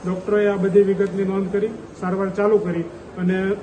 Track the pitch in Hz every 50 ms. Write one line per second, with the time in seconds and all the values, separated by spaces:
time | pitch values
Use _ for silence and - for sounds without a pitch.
0 | - 180 185 180 - 214 208 208 208 202 202 190 180 196 180 202 196 190 196 175
1 | 202 196 175 196 196 190 190 196 196 175 202 202 214 226 - - - - - -
2 | 190 180 190 190 196 190 180 202 202 214 220 202 - 180 165 170 165 170 - -
3 | - - - 185 180 180 185 190 190 190 208 202